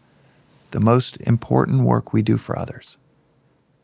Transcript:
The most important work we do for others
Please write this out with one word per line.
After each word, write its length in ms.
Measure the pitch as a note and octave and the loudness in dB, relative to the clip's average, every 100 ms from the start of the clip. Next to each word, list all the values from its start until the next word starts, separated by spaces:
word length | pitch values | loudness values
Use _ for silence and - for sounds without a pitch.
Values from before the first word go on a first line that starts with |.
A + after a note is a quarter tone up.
| _ _ _ _ _ _ _ | _ _ _ _ _ _ _
The 80 | - | 0
most 380 | G#2+ B2 - - | 2 2 0 -6
important 680 | - A2+ - B2+ - C3 | -2 -2 2 0 2 2
work 300 | A#2+ A#2 - | 2 0 0
we 80 | A2+ | 0
do 160 | A2+ A2+ | 0 -2
for 200 | - - | -2 -8
others 400 | F#2 - - - _ _ _ _ _ _ _ _ | -8 -12 -20 -20 _ _ _ _ _ _ _ _